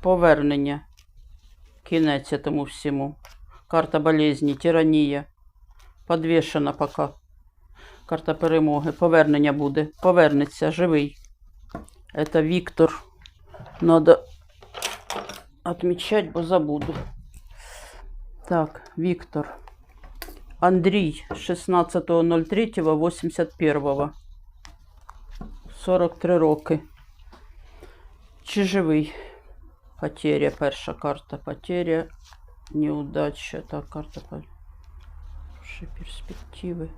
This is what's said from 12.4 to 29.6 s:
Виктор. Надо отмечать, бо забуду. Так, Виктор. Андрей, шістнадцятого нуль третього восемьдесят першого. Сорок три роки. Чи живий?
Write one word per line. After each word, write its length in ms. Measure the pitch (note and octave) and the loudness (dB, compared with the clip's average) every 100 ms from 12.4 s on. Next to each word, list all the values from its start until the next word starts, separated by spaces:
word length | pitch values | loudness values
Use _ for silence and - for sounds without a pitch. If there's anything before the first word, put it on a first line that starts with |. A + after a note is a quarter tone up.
Виктор. 600 | D#3 F3+ F3 - D#3+ - - _ - _ - - - - | 2 0 -2 2 2 2 -16 _ -20 _ -20 -20 -20 -2
Надо 460 | E3+ E3 D#3 - - - - - - - - - - - - - - _ | 6 6 8 6 6 -20 -20 -20 -20 -10 -10 -10 -12 -12 -12 -18 -20 _
отмечать, 680 | - F3 F3+ F3 - G#3+ E3+ | -8 -2 -2 -2 0 0 0
бо 120 | E3+ | -6
забуду. 520 | E3 F3+ D3+ D3 B2+ - - - - - - - - - - - - - - - - | 0 2 2 -4 -4 -8 -10 -16 -20 -20 -20 -20 -20 -20 -20 -20 -18 -18 -18 -20 -2
Так, 460 | F3 D3+ - - - | -2 -2 -6 -16 -6
Виктор. 580 | E3+ F3+ - D3+ D3 - - - - - - - - - - - | -4 -4 -6 -8 -8 -12 -20 -20 -20 -20 -20 -18 -18 -18 -20 0
Андрей, 640 | F3 F#3 F3+ G3+ E3+ D3 - | 2 4 2 2 0 -4 -12
шістнадцятого 880 | - - F3 - F3+ E3+ F3+ E3 E3+ | -12 -6 -6 0 0 0 -2 0 2
нуль 200 | E3 E3 | 4 2
третього 540 | D#3+ G3 A3+ G#3+ D#3+ D#3 | 0 -2 -2 0 0 2
восемьдесят 600 | E3 E3+ E3 D3+ D#3+ - | 0 -2 -8 -2 -4 0
першого. 560 | D#3+ D3 C#3+ C#3 C#3+ - - - - - - - - - - - - - - - - | 0 0 0 -2 -4 -6 -20 -20 -20 -20 -20 -20 -20 -20 -20 -20 -18 -16 -16 -16 -20
Сорок 440 | - - F#3 E3+ E3+ | -12 0 2 2 -2
три 200 | F3 F3 | 0 4
роки. 420 | D#3+ D3+ - D#3 - - - - - - - - - - - - - - - - | 4 2 0 -4 -4 -20 -20 -20 -20 -20 -20 -20 -20 -20 -20 -20 -20 -20 -20 -20
Чи 200 | - G#3 | -6 -2
живий? 500 | F#3+ G3 E3+ D#3 D3+ - - - - - | 0 0 2 0 0 -8 -18 -20 -20 -20